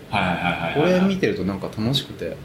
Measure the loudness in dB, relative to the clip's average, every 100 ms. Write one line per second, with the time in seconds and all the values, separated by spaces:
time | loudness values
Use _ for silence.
0 | -4 0 2 0 0 0 0 2 4 4
1 | 4 2 0 0 -2 -2 -4 -4 0 0
2 | -4 -8 -8 -8